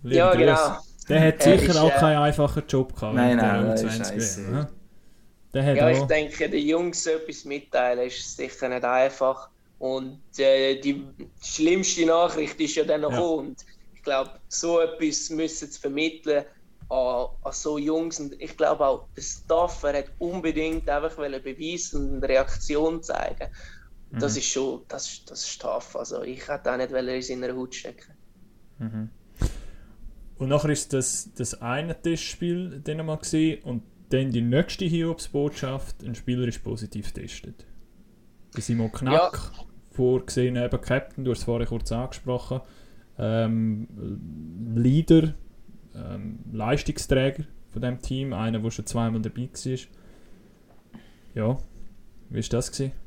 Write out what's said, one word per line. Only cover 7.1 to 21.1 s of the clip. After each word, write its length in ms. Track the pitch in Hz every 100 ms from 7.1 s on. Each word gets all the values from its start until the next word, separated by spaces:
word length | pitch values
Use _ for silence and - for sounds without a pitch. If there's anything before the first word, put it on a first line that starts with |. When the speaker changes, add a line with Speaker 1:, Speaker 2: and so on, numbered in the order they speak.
| 160 160 143
Speaker 2:
mitteilen 640 | 143 143 143 139 123 123 127
ist 300 | - - -
sicher 320 | 135 - 127
nicht 160 | 123
einfach. 680 | 120 127 135 - 131 131 - _ _ -
Und, 420 | 131 131 131 143 - -
äh, 400 | 135 135 135 135
die 240 | 139 139 135 - - -
schlimmste 640 | - - 156 185 185 - 165
Nachricht 540 | 165 175 160 147 -
ist 160 | 151 160
ja 80 |
dann 160 | 151 151
noch 100 | 151
Speaker 1:
Ja. 60 | 123
Speaker 2:
gekommen. 320 | 175 160 135
Und 160 | - - - -
ich 80 | -
glaub, 360 | - 135 135 - -
so 320 | - 170 170
etwas 500 | 165 160 160 143 -
müssen 380 | 160 160 - 147
sie 120 | -
vermitteln 640 | 143 139 160 160 151 143 143 - - - -
an, 380 | 131 127 123 123 -
an 100 | 135
so 260 | - 156 147
Jungs. 420 | 147 160 165 156
Und 200 | 143 -
ich 160 | 156 -
glaub 240 | 147 151
auch, 280 | 139 127 - -
der 60 |
Staff, 600 | - - - 165 175 -
er 160 | 147 143
hat 140 | 139 -
unbedingt 680 | 175 185 160 151 160 160 147
einfach 280 | 147 160